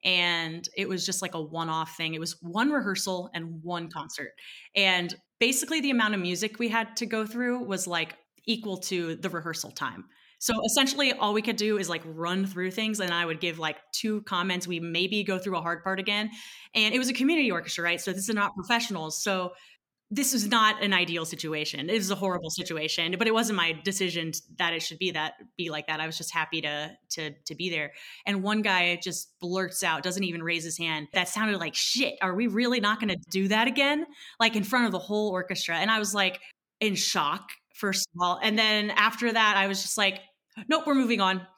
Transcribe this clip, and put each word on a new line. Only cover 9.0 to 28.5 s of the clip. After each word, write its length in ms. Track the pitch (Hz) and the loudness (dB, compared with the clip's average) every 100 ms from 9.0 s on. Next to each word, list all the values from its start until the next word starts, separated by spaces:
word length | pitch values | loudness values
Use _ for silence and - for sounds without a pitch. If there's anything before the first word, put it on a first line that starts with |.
| 165 160 | -2 -4
the 140 | 165 | -6
rehearsal 420 | 170 160 160 - | -6 -6 -6 -8
time. 340 | - 135 101 - _ - _ | -6 -6 -6 -18 _ -20 _
So 140 | - 226 220 | -2 0 2
essentially 480 | 285 262 277 277 | 2 2 4 2
all 200 | - 208 | 2 2
we 80 | 208 | 2
could 140 | 220 226 | 0 0
do 220 | 214 208 | 2 0
is, 100 | 175 | 0
like, 140 | 165 160 | -4 -6
run 400 | 160 170 185 190 | -6 -2 0 -2
through 260 | 180 185 | -2 -4
things, 280 | 190 220 214 | -2 -2 -2
and 140 | 180 | 0
I 120 | 170 170 | 0 0
would 140 | 160 | 0
give, 200 | 175 165 | -2 -2
like, 180 | 160 147 _ | -4 -4 _
two 280 | - 220 214 | -4 -2 -2
comments. 440 | 208 185 185 180 175 | -2 -2 0 -2 -2
We 120 | 170 | -4
maybe 420 | 170 170 185 208 | -2 0 0 0
go 160 | 202 185 | 0 -2
through 180 | 185 185 | -2 -2
a 40 | |
hard 220 | 165 170 | -2 -4
part 160 | 185 190 | -2 -2
again. 300 | 190 208 214 214 - - - 226 | -2 -2 -2 -8 -18 -18 -4 2
And 180 | 214 | 4
it 60 | 247 | 4
was 80 | 254 | 0
a 60 | |
community 360 | 240 269 330 254 | 2 2 4 2
orchestra, 340 | 175 165 - 170 | 0 -4 -2 0
right? 160 | 175 | 0
So 100 | - | -2
this 160 | 190 196 | -2 -2
is 80 | 214 | 0
not 180 | 202 196 | 0 -2
professionals. 680 | 180 233 240 185 156 156 | 0 0 0 -4 -4 -4
So 300 | - 190 180 180 - _ _ _ _ | -2 -2 -4 -8 -20 _ _ _ _
this 220 | 214 277 | 0 2
was 120 | 240 202 | 2 4
not 360 | 233 214 208 | 6 6 4
an 100 | 202 | 2
ideal 320 | 190 175 170 165 | 4 2 0 -4
situation. 640 | 160 160 156 151 147 156 | -6 -4 -4 -4 -4 0
It 40 | |
was 180 | 220 190 | 0 0
a 40 | 190 | 0
horrible 340 | 190 180 165 | 0 -2 -4
situation, 640 | 160 175 160 156 - 165 180 | -6 -4 -4 -2 0 0 2
but 80 | 220 | 4
it 80 | |
wasn't 220 | 220 226 202 | 4 2 2
my 140 | 165 160 | 2 0
decision 500 | 190 190 185 165 160 | -2 0 0 0 -4
t-, 80 | 156 - 127 | -6 -10 -2
that 160 | 175 | 0
it 100 | 165 | 0
should 160 | - 160 | -4 -2
be 100 | 185 | -2
that, 240 | 156 156 - - - | 0 -4 -6 -20 -8
be 120 | 165 | -6
like 160 | 151 - | -6 -4
that. 120 | 156 | -4
I 40 | 160 | -4
was 120 | 160 | -6
just 140 | 165 | -2
happy 300 | 170 156 160 | -2 0 -2
to, 300 | 156 147 151 202 _ | -2 -4 -6 -10 _
to, 200 | - 156 151 - | -6 -6 -8 -14
to 100 | 160 | -6
be 140 | 180 | -4
there. 220 | 165 147 - - - - | -2 -4 -8 -20 -10 -4
And 160 | 202 | -2
one 180 | 190 | 0